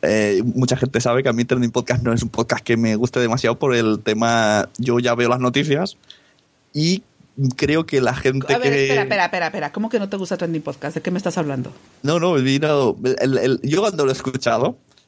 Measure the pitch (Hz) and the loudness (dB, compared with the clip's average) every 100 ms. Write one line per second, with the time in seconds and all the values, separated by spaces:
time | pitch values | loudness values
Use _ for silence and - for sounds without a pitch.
0 | 76 110 104 98 117 117 127 131 127 120 | 2 2 2 2 0 0 0 0 0 0
1 | 120 120 135 117 120 127 120 117 113 120 | 0 0 0 0 0 0 0 -2 -2 -2
2 | 120 117 120 - 117 117 - 117 113 107 | 0 0 -2 -4 -2 -4 0 0 2 0
3 | 120 - 120 120 113 113 143 120 113 107 | 0 0 0 0 0 0 0 2 2 0
4 | 107 110 117 117 107 107 - - 123 120 | 0 0 2 2 4 2 0 -4 0 0
5 | 123 117 120 127 127 127 156 143 190 - | 0 0 2 2 0 0 0 0 -2 -8
6 | _ - _ _ _ _ _ 147 156 190 | _ -20 _ _ _ _ _ -2 0 0
7 | - _ _ - 135 123 143 156 160 139 | -4 _ _ -4 -2 0 0 0 2 0
8 | 127 127 135 131 131 135 139 139 135 139 | 0 0 0 -2 0 0 2 2 2 0
9 | 135 202 175 185 165 208 160 - 226 233 | 0 0 0 0 -4 -4 -6 -6 -4 -2
10 | 196 196 185 180 170 160 156 139 143 160 | -4 -6 -4 -4 -2 -4 -6 -8 -8 -6
11 | 190 180 190 175 151 135 127 - - _ | -4 -4 -2 -2 -2 -4 -8 -12 -20 _
12 | 139 170 175 160 131 135 151 147 127 101 | 0 2 2 2 2 2 2 2 2 0
13 | 123 - 131 131 117 131 135 156 214 180 | -2 0 2 2 2 0 0 0 0 0
14 | 139 131 131 131 - 113 143 247 _ _ | 0 0 -4 -2 0 0 0 -4 _ _